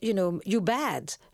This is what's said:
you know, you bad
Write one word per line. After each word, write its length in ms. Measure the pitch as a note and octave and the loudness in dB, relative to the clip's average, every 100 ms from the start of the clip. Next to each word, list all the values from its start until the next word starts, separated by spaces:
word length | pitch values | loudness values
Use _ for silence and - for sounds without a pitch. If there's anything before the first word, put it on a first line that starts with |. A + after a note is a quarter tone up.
you 140 | A3 | 0
know, 260 | G3 F3 E3+ G3 | 2 2 0 0
you 160 | A3+ | 0
bad 540 | F3+ B3 C#4+ C3 - - _ | 2 0 0 -4 -6 -14 _